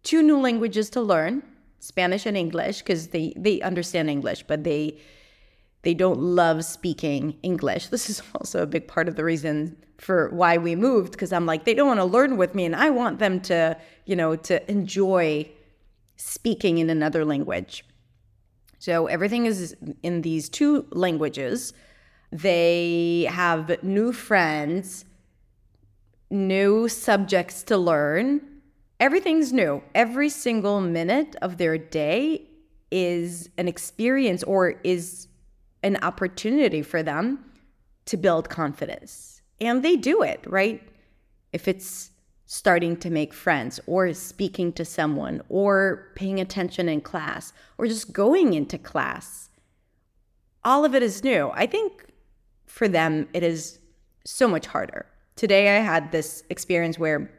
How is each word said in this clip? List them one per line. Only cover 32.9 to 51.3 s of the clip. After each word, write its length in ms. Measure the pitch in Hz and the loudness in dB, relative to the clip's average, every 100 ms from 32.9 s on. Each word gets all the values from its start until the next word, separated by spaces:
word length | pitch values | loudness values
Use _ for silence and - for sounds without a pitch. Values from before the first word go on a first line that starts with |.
is 600 | 185 175 175 175 170 170 - | -2 0 -2 -4 -8 -12 -6
an 100 | 175 | -6
experience 760 | 170 - - 233 269 247 180 | -6 -12 -2 0 2 2 0
or 360 | 180 196 180 - | 0 2 2 0
is 460 | 180 180 170 - - _ _ _ _ _ | -2 -2 -4 -16 -20 _ _ _ _ _
an 140 | 196 196 | -2 0
opportunity 800 | 175 - 185 185 214 277 254 156 | -4 -4 -6 -4 0 2 2 0
for 200 | 151 165 | -2 -4
them 420 | 160 147 220 277 - - _ _ _ _ - | -2 -2 -2 -4 -10 -20 _ _ _ _ -8
to 100 | 175 | 0
build 320 | 185 165 160 | 2 2 -2
confidence. 920 | - 151 143 - - - - - - _ _ | -4 -4 -4 -10 -10 -16 -20 -20 -20 _ _
And 220 | 226 247 | 0 2
they 140 | 302 330 | 4 4
do 260 | 254 415 | 4 2
it, 220 | - - - | 2 -2 -2
right? 360 | 190 202 220 - _ _ _ _ _ _ | 0 0 -2 -14 _ _ _ _ _ _
If 160 | - - | -4 -4
it's 420 | 185 - - - _ _ _ _ | -4 -8 -14 -16 _ _ _ _
starting 500 | - 202 175 170 170 | -2 2 2 2 -4
to 140 | 175 | -4
make 220 | 160 151 | -4 -4
friends 460 | - - 151 120 - - | -4 -2 -2 -4 -10 -4
or 260 | 180 180 | 0 0
speaking 600 | 165 - - 196 190 175 | -2 -12 -6 -6 -2 -4
to 120 | 170 | -4
someone 580 | 160 - 156 143 135 - - | -8 -4 -2 -2 -6 -8 -4
or 640 | 185 202 196 190 165 - - | 0 2 4 2 -2 -10 -8
paying 240 | 190 190 | -6 -4
attention 480 | 185 202 175 - 170 | -4 -6 -6 -2 -2
in 120 | 151 | -2
class 520 | - 175 151 - - _ - - | -6 -8 -8 -10 -12 _ -20 -4
or 80 | 226 | -4
just 260 | 220 - | -4 -6
going 420 | - 208 359 302 | 0 4 6 4
into 240 | 160 143 - | 2 -2 -8
class, 720 | - 151 131 - - - - _ _ _ _ _ _ _ _ _ _ _ | -8 -6 -4 -6 -12 -20 -20 _ _ _ _ _ _ _ _ _ _ _
all 200 | 233 269 | 2 4
of 100 | 302 | 4
it 80 | 262 | 4
is 200 | 240 196 | 2 0
new. 280 | 269 | 0